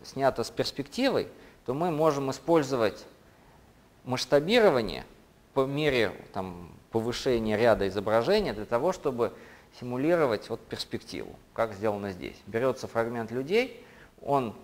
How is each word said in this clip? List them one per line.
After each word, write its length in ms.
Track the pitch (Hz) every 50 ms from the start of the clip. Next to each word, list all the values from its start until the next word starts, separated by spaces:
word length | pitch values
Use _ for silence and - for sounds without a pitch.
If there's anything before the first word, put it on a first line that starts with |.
| -
снято 400 | - - 135 135 131 123 - 113
с 60 | -
перспективой, 800 | - - 127 - - - 135 - - - 262 269 196 120 98 - - - - - - - _
то 80 | - 127
мы 160 | 147 175 180
можем 400 | 156 147 160 160 143 139 139 135
использовать 720 | - - - - 170 165 139 127 139 123 113 101 - - - - - - _ - - _ _ - - - - - _ - _ _ _ - -
масштабирование 1000 | 127 123 123 - - 147 143 151 175 226 247 214 196 143 123 110 92 73 64 67 - - - - _ _ _ _ _ _
по 120 | 139 131
мере, 460 | 135 139 147 156 147 131 123 107 92 - - - - -
там, 380 | 101 92 92 87 87 87 82 - - - _
повышения 640 | - 113 110 120 117 - - 139 123 113 110 110 107
ряда 320 | 101 117 120 107 98 98 98
изображения 680 | 92 104 95 107 107 117 117 147 202 220 196 147 107
для 120 | 104 104
того, 260 | - 120 120 139 180
чтобы 400 | 180 - - 147 127 117 117 95 - - - - - - - - - -
симулировать 680 | 127 123 123 127 135 160 175 170 151 127 107 98 - -
вот 100 | 113 -
перспективу, 720 | - - - - - - - 107 - - - 69 50 - - - - _ _
как 200 | - 117 110 104
сделано 380 | 95 104 110 104 101 101 101
здесь. 260 | 92 90 - 50 - - - 101
Берется 400 | 101 113 127 131 123 - - -
фрагмент 440 | - 117 113 117 120 117 113 104
людей, 540 | 113 127 131 151 196 226 254 247 - - - - - - - - _ -
он 340 | - - 143 139 123 110 101 -